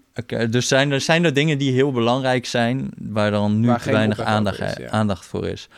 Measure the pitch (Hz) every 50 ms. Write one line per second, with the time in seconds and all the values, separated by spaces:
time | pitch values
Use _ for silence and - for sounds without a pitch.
0 | _ _ - - - - 123 113 117 117 110 123 120 - 139 135 139 147 139 135
1 | - - 160 170 175 165 135 139 147 160 151 135 143 135 127 127 135 143 131 120
2 | 113 120 123 135 131 131 127 127 - - - 120 117 117 127 135 139 - - -
3 | - 113 104 107 104 104 104 104 104 104 104 110 117 120 120 117 - - 110 107
4 | 110 107 104 107 113 113 107 107 107 98 - - - 52 - - 60 - - 107
5 | 110 101 95 - - - - 95 92 90 95 - - - -